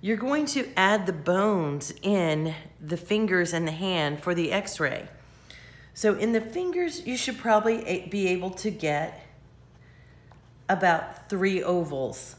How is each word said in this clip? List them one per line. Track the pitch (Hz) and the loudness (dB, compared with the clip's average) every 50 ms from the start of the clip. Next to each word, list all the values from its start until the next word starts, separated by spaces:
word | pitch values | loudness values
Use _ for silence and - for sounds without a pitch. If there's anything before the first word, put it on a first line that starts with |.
you're | - 190 226 | 0 -2 -2
going | 202 226 254 285 302 302 | 0 0 0 0 0 0
to | 285 - 277 247 - - | 0 0 -2 -4 -2 0
add | - 190 190 208 214 190 | 2 4 4 4 4 2
the | 180 180 | 0 -4
bones | 156 143 165 180 190 196 214 208 185 165 147 143 143 147 - - - | -2 0 2 2 4 4 4 4 2 2 0 -2 -4 -6 -8 -10 -6
in | - 196 202 196 175 165 156 156 156 160 160 156 - - - - | 0 2 2 4 4 2 2 0 0 -2 -4 -6 -12 -18 -18 -16
the | 165 151 170 | -8 -6 -6
fingers | - - - 208 214 220 208 185 180 175 165 170 | -6 -2 0 0 2 2 2 2 2 2 2 0
and | 165 170 | 0 -2
the | 160 156 | -2 -2
hand | 160 185 190 185 170 151 147 147 151 - | -2 -2 -2 0 0 0 0 -2 -2 -2
for | 180 175 | -2 0
the | 170 170 151 180 | 0 2 2 0
x-ray. | 196 196 - - - 160 135 - - - - - - - - - - - - - - - - - - - - - | 0 -2 -2 -4 -2 -2 -2 -2 -4 -10 -12 -18 -20 -20 -20 -20 -20 -20 -20 -20 -20 -20 -20 -20 -20 -20 -20 -12
So | - - 214 202 | 0 2 2 2
in | - 202 226 | 4 2 2
the | 226 220 | 2 0
fingers, | 220 226 - 349 359 359 349 359 359 339 294 - - | 0 -2 -6 -4 -2 -2 0 0 -2 -2 -4 -6 -6
you | - 254 | -6 -4
should | 240 - - 233 | -4 -4 -4 -6
probably | - - 240 220 214 214 226 226 220 - - | -4 2 4 4 6 6 4 0 0 0 -4
a-, | 180 175 - | -4 -4 -4
be | 170 175 202 196 185 | -4 -2 0 2 2
able | 180 180 180 185 | 2 0 -2 -6
to | 185 - - 214 | -8 -4 -4 -4
get | 190 143 - 151 147 147 156 - - - - - - - - - - - - - - - - - - - - - - - - - - - - - - - - - | -4 -2 -2 0 0 0 -2 -4 -8 -14 -20 -20 -20 -20 -20 -20 -20 -20 -20 -20 -20 -20 -20 -20 -20 -20 -20 -20 -20 -20 -20 -20 -20 -20 -20 -20 -20 -20 -2 -2
about | 190 185 180 180 165 160 - - - - - - | 0 4 4 4 4 4 0 -6 -12 -16 -10 -6
three | 202 190 185 196 190 185 | -4 0 0 2 2 0
ovals. | - - 180 180 170 151 143 135 135 120 - - - - - | 0 2 2 0 0 -2 -2 -4 -4 -4 -4 -8 -10 -12 -12